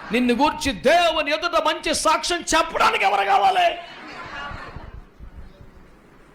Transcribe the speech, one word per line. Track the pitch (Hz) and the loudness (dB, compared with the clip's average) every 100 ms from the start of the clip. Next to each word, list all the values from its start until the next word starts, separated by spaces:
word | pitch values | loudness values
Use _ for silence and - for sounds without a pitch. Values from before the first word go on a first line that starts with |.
| - | -2
నిన్ను | 233 247 | 0 2
గూర్చి | 240 302 - 277 | 4 2 2 -4
దేవుని | 185 254 339 339 320 285 | 0 4 4 4 0 -2
ఎదుట | 311 349 320 302 | -2 0 0 0
మంచి | 330 339 | -2 -2
సాక్ష్యం | 277 311 320 - 349 | 0 2 0 0 -4
చెప్పడానికి | - 320 320 466 - 440 | 0 0 2 2 2 2
ఎవరు | - 392 - | 2 2 2
కావాలి? | 196 202 180 170 - - - - - - - 294 - - - - - - - - - - - - - - - - - - | 4 4 4 2 0 -12 -16 -16 -16 -14 -12 -12 -12 -14 -16 -16 -18 -20 -20 -20 -18 -20 -20 -20 -20 -20 -20 -20 -20 -20